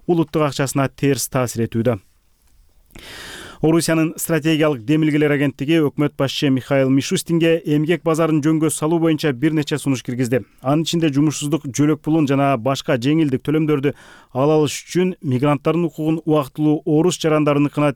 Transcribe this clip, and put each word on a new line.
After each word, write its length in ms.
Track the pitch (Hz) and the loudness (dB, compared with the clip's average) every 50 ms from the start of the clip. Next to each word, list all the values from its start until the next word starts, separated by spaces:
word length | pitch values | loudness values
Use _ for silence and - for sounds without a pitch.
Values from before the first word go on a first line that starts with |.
| _ | _
улуттук 420 | - 175 165 160 - - 160 151 139 | -2 0 0 0 0 0 0 -2 0
акчасына 400 | 131 - 139 127 - 139 135 123 | 0 -2 -4 -2 -2 -2 -2 -2
терс 400 | - - 143 139 139 127 - - | -2 -2 0 0 0 0 -4 -4
таасир 380 | - 131 127 117 - 113 117 | -2 -2 -2 -2 -2 -4 -4
этүүдө. 320 | 110 - 113 110 123 113 98 - _ _ _ _ _ _ _ _ _ _ - _ _ _ _ _ _ - - - - - - - - - - - - - - | -2 -2 0 0 0 0 -2 -6 _ _ _ _ _ _ _ _ _ _ -20 _ _ _ _ _ _ -20 -20 -20 -20 -18 -18 -18 -16 -18 -18 -18 -20 -6 -2
Орусиянын 540 | - 156 160 170 151 - 160 160 160 160 156 - | 0 2 2 2 2 2 0 0 0 0 -2 -6
стратегиялык 600 | - - 170 156 143 160 160 147 156 151 147 117 | -4 -2 -2 0 2 0 2 2 2 2 0 -2
демилгелер 480 | 107 120 156 156 160 151 143 151 151 147 | -2 0 0 2 2 2 2 2 2 2
агенттиги 460 | 147 135 147 139 - - 139 143 165 165 151 | 2 0 0 -2 -2 -4 -2 0 2 2 2
өкмөт 300 | 135 - - 147 143 - - | 0 0 -2 -2 -2 -2 -2
башчы 300 | 139 - - - 151 139 | -4 -4 -2 -2 0 0
Михаил 380 | 131 127 - - 143 135 135 131 | 0 0 0 0 0 2 2 4
Мишустинге 680 | 135 139 - - 190 - - - 170 165 165 165 165 165 | 2 2 0 0 -4 -4 -2 -2 0 2 2 2 2 0
эмгек 400 | - 170 147 151 156 156 175 147 | 0 0 0 0 2 0 -2 0
базарын 380 | - 170 160 156 165 156 156 156 | 0 0 0 2 2 2 2 2
жөнгө 300 | 135 160 160 156 156 151 - | 2 2 2 2 0 0 -2
салуу 240 | - 156 156 170 165 | -2 -2 0 0 2
боюнча 320 | 165 165 156 143 - 151 | 2 2 0 0 0 -2
бир 240 | 127 117 143 160 156 | -2 0 -2 0 0
нече 240 | 156 143 - 151 139 | 0 -2 -2 -4 -4
сунуш 240 | - 143 135 117 | -2 -2 -2 -2
киргизди. 380 | - - 123 123 131 113 107 101 104 - _ _ | -4 -6 -4 -4 -2 0 0 -2 -2 -6 _ _
Анын 200 | - 131 147 160 | -2 0 0 0
ичинде 300 | 160 - 165 170 165 156 131 | 0 -2 -2 0 0 0 2
жумушсуздук 540 | 139 151 151 139 - 151 143 160 151 - 139 | 2 0 0 0 -2 -2 -2 -2 -2 -4 -6
жөлөк 320 | 113 - 147 151 151 147 | -2 0 0 0 0 -2
пулун 240 | - 156 156 165 151 | -2 0 0 0 2
жана 300 | 131 139 139 139 139 139 117 | 2 2 2 2 0 0 0
башка 380 | 110 135 135 - - - 147 117 | -2 -2 -4 -2 -2 -2 -2 0
жеңилдик 460 | 117 139 156 165 160 139 131 123 - | 0 0 2 2 2 0 -2 -2 -2
төлөмдөрдү 460 | 147 147 156 160 151 151 139 131 143 - - - - - - - _ - | -2 -2 0 0 0 0 0 0 -2 -4 -4 -12 -20 -20 -20 -20 _ -4
ала 220 | 127 135 151 156 | 0 2 2 4
алыш 240 | 156 151 135 - - | 2 2 0 -2 -8
үчүн 320 | - - - 170 185 185 180 - | -12 -4 -2 0 0 0 -2 -4
мигранттардын 600 | - 143 123 120 135 147 147 135 - 160 156 170 175 156 | -4 -4 -2 0 0 0 0 0 0 -2 0 0 -2 -4
укугун 260 | - - 151 156 160 160 - | -4 -4 -2 -2 -2 -2 0
убактылуу 580 | 156 151 151 135 135 - 151 151 151 151 151 - | 0 0 0 0 -2 -4 -2 0 0 0 0 0
орус 340 | 160 151 151 165 180 160 - | 0 2 2 2 2 0 0
жарандарыныкына 720 | - 160 156 151 147 147 143 143 147 139 - 147 147 147 123 | 0 0 2 2 2 2 2 2 0 0 0 0 0 0 -2